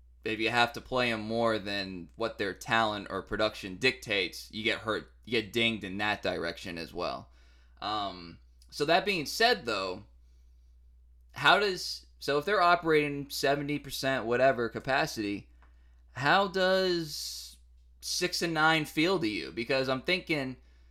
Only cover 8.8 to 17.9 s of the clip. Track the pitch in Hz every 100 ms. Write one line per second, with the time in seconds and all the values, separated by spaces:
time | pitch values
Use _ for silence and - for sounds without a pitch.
8.8 | 147 175 190 185 139 - 240 226 117 101
9.8 | 95 92 - - - - - - - -
10.8 | - - - - - - 143 185 202 180
11.8 | - - - - - 143 147 208 175 175
12.8 | 160 156 147 143 139 - 139 147 143 143
13.8 | 139 - 135 131 110 120 135 120 113 113
14.8 | 135 135 156 - 101 101 - - - -
15.8 | - - - - 139 180 202 185 185 190
16.8 | 185 175 156 147 - - - - - -
17.8 | -